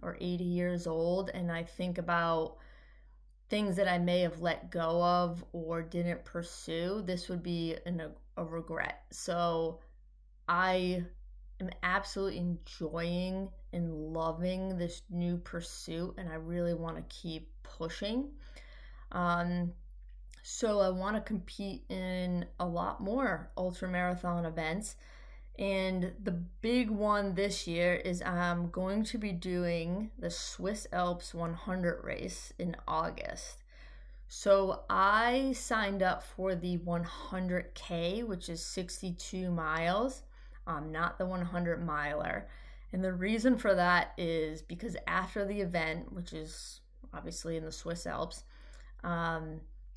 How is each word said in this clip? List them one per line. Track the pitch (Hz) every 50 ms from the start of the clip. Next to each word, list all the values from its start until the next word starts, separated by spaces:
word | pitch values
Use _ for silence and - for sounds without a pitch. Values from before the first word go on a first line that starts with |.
| -
or | 175 - -
eighty | - 180 180 175 180
years | 175 175 175 175 180 180 175 175
old | 175 160 160 165 170 175 185 196 190 -
and | 185 175 175
I | 170 165 170
think | 165 - - 180 180 175
about | 175 170 170 175 170 170 170 165 160 160 - - - - - - - - - - - - - - - - - - - - -
things | - 208 208 202 185
that | 180 196 185
I | 180
may | 175 175 175 175 180
have | 180 165 170 165 170
let | 170 160 - - 175
go | - 175 165 165 165 175 175
of | 175 180 175 175 175 170 175 175 - -
or | 170 165 160 165 165
didn't | 165 160 165 170 175 175 170 170 -
pursue, | - - 175 170 170 - - - - 165 165 170 180 196 214 208
this | 175 180 175 180 -
would | 185 175 165
be | 175 175 170 165 165 160 - -
an, | 175 180 165
a, | 160 156 - - - - -
a | - 170
regret. | 160 160 165 160 165 165 160 - - - - - -
So | - - - - 170 170 170 170 170 165 165 160 165 - - - - - - - - - - - - - -
I | - 170 175 185 185 185 185 180 180 180 180 175 - - - - - - - - - - -
am | 190 180 - - -
absolutely | 180 180 196 196 - - 202 196 196 - -
enjoying | 175 175 175 170 - - - - 170 156 160 165 170 170 170 175 180 185 185 190 196 190 - - - - -
and | 175 170 165 160 151 156 156 160
loving | 160 160 165 160 160 175 180 185 185 190 190 185
this | 180 175 170 175 - - -
new | 180 175 175 175 175 170
pursuit, | 175 - - 170 170 - - - - - 165 165 175 - - -
and | 185 170
I | 160
really | 160 160 160 170 175 175 175 170
wanna | 165 165 165 160 160 165 -
keep | - - - 170 160 160 160 - - - -
pushing. | - - - 165 165 - - 202 202 220 254 285 285 - - - - - - - - - - - - - - - - -
Um, | 175 175 175 175 175 175 175 175 180 175 175 175 - - - - - - - - - - - - - -
so | - - - - 220 208 208
I | 190 185
wanna | 185 180 185 196 214 220
compete | 214 - 220 185 - - - - 202 196 190 - - -
in | 190 185 185 185 185 180 180 180 180 175 175 - - -
a | 175
lot | 180 170 170 175 - - -
more | 220 190 220 262 269 226 180 165 170 - -
ultra | - 185 185 180 - 190
marathon | 185 180 180 180 180 180 180 - 180 175 175 170
events. | 160 160 165 160 156 165 196 214 - - - - - - - - - - - - - -
And | - - 196 196 190 190 190 185 185 180 180 - - 202
the | 196 180
big | 170 175 175 - - - 226 240 247 247 214
one | 214 202 208 208 208 202 202 196 185
this | 175 196 202 196 - - 175
year | 170 170 175 175 180
is | - - 185 180 175 -
I'm | - 180 175 180 175 175 175 175 170
going | - 185 185 190 196 208 220
to | 214 - 233
be | 208 208
doing | 180 175 170 190 180 180 175 175 170 170 165 165 175 190 214 220 - -
the | - 170
Swiss | 165 - - - - - 175 190 214 214 - - -
Alps | 180 180 175 175 170 - - -
one | 170 170 165 165
hundred | 170 - - 185 185 180 175 170 - -
race | - - - - 175 175 - - - - -
in | 170 175 170 - - -
August. | 160 160 165 170 - - - - - - - - - - - - - - - - - - - - - - -
So | - - - - 208 196 196 196 190 - - - -
I | 196 190 190 196 208 214 233 240 247 262 269 269 254
signed | 247 - - 240 220 214 196 202 196 185
up | 185 180 - -
for | - - - 185 190 185
the | 175 170 180 180 175
one | 175 175 170 170 170
hundred | 170 - - - - - 185 185 180 180 180 - - -
K, | - - - 180 170 170 175 185 220 240
which | 220 196 175 - -
is | 170 165 -
sixty-two | - - 190 180 180 - - - 185 175 - - - - 185 185 180 175
miles, | 170 160 156 156 160 165 165 151 208 240 269 262 - - - - - - - - - -
um, | - 165 147 151 156
not | 156 156 170 175 - -
the | 185
one | 180 185 180 175
hundred | 175 175 175 175 170 170 - 170
miler. | 165 151 147 147 147 147 151 - - - - - - - - - - - - - - -
And | 185 185
the | 190 185
reason | 180 180 202 220 233 214 262 247
for | 226 - 220 196
that | 180 175 175 180 175 - - - -
is | 175 165 165 165 156 156 156 160
because | - - 175 175 - 233 170 - -
after | - 170 180 185 180 - 220 202
the | 196 208 208
event, | 196 175 175 170 160 160 160 170 170 - 202
which | 185 175 - -
is | 156 156 156 - - - - - - - - - - - - -
obviously | 151 170 165 165 - - 165 165
in | 165 160
the | 160
Swiss | 151 - - 170 170 170 -
Alps, | - - - 160 170 - - - - - - - - - - - - - - -
um, | 175 175 170 170 165 165 160 160 156 156 156 - - - - - - -